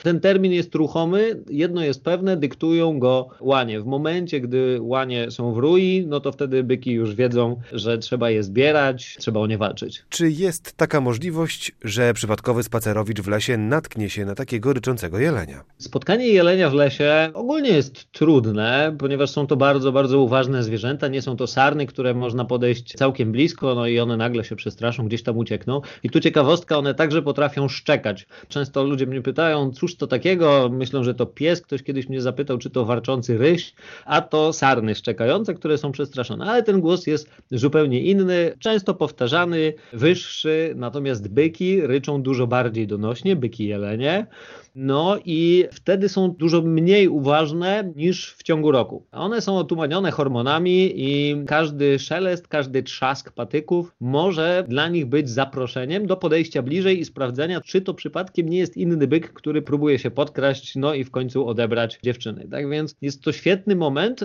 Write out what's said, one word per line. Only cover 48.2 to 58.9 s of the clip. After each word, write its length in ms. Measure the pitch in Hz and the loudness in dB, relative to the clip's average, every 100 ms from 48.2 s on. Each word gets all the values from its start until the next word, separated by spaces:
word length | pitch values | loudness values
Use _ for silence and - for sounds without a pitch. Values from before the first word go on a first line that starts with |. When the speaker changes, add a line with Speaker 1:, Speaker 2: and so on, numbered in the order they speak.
| - | -6
Speaker 1:
w 80 | - | -12
ciągu 300 | - 160 151 | -2 0 4
roku. 340 | 131 107 - - | 2 2 -6 -14
One 280 | 123 180 226 | -8 -4 -2
są 180 | 196 190 | -2 -2
otumanione 520 | 151 170 147 175 185 | -2 -2 -2 0 -2
hormonami 800 | 147 139 120 123 156 180 185 185 | 0 -2 0 0 0 2 2 2
i 420 | - 135 143 147 147 139 | 0 -2 0 0 -2 -2
każdy 520 | 151 160 147 143 139 | 0 0 0 2 2
szelest, 500 | - 165 185 175 - | 0 -2 -2 -2 -4
każdy 340 | 151 131 131 | -4 -2 -4
trzask 500 | 127 - 131 139 - | -4 -4 -4 -4 -8
patyków 640 | - 120 151 151 175 170 _ | -10 -4 -4 -2 -2 -2 _
może 640 | 123 143 185 160 165 180 180 | -2 0 0 0 0 0 0
dla 200 | 127 160 | -2 0
nich 180 | 175 127 | 0 0
być 220 | 143 139 | 0 0
zaproszeniem 760 | 113 131 135 123 131 127 190 202 | -2 -2 -4 -6 -6 -4 -4 -2
do 100 | 185 | -2
podejścia 460 | 170 160 160 147 | 0 0 0 -4
bliżej 380 | 127 170 190 185 | -2 -2 0 0
i 40 | |
sprawdzenia, 560 | 151 - 127 123 160 175 | -2 -6 -6 -4 -4 -4
czy 200 | - 190 | -2 -2
to 140 | 190 | -2
przypadkiem 540 | 190 - 165 190 - 165 | -6 -8 -8 -6 -4 -2
nie 100 | 180 | 0
jest 180 | 170 - | -2 -2
inny 300 | 175 | -2